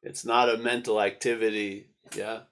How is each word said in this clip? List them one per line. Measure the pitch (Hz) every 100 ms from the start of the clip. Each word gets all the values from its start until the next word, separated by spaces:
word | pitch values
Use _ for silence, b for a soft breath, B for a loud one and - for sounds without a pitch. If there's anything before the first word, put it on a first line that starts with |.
It's | - - 110
not | 117 120
a | 117
mental | 120 120 120 107
activity. | 101 98 123 117 110 107 104 98 - _ - -
Yeah. | 101 113 117